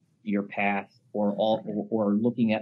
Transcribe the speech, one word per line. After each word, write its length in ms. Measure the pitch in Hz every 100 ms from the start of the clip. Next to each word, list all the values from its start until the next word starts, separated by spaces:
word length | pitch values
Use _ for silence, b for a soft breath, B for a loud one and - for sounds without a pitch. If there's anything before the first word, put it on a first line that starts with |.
| _ _
your 200 | 104 101
path 500 | 101 - 101 101 95 _ _
or 180 | 104 104
all, 320 | 101 110 110 110
or, 420 | 104 101 113 104
or 60 |
looking 380 | 104 120 120 113
at 80 | 107